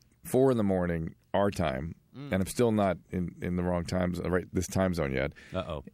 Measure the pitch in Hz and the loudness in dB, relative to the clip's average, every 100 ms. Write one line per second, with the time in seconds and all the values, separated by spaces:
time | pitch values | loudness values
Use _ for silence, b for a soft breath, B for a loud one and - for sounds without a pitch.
0 | _ _ - 123 135 120 101 95 87 85 | _ _ 0 4 4 4 2 2 0 -2
1 | 80 - _ 92 101 - 80 65 82 - | -4 -10 _ 2 2 2 0 -2 -6 -10
2 | _ 123 143 95 92 - 120 107 98 85 | _ -14 -4 -2 -2 2 2 4 2 0
3 | - 92 87 - 90 90 90 87 85 92 | -4 -4 -4 -6 -4 -2 0 -2 -2 -2
4 | 92 85 85 90 95 92 90 95 92 82 | 0 -2 0 0 0 -4 0 2 2 2
5 | 71 65 69 - B 92 87 76 - | 0 0 -2 -6 B -8 -6 -8 -10